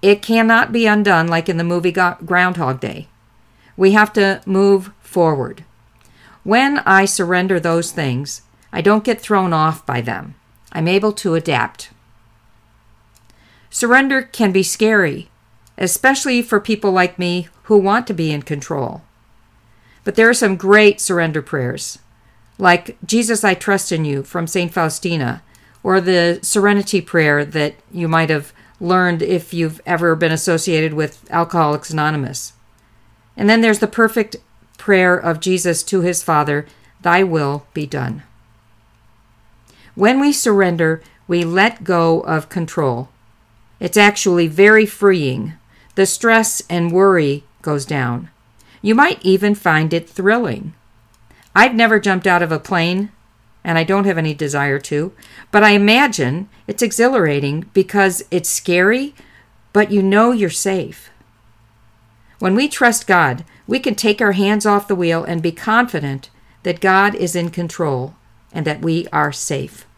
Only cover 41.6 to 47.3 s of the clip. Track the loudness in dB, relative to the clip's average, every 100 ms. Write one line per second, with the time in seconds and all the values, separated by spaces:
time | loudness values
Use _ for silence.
41.6 | 0 0 -2 0 2 2 0 -6 -4 -8
42.6 | -6 -2 -2 -2 -8 _ _ _ _ _
43.6 | _ _ -2 4 4 4 0 0 0 4
44.6 | 6 6 2 0 2 2 -2 -4 -8 -12
45.6 | _ _ _ -2 -2 0 2 2 2 -6
46.6 | -6 -4 0 2 4 4 0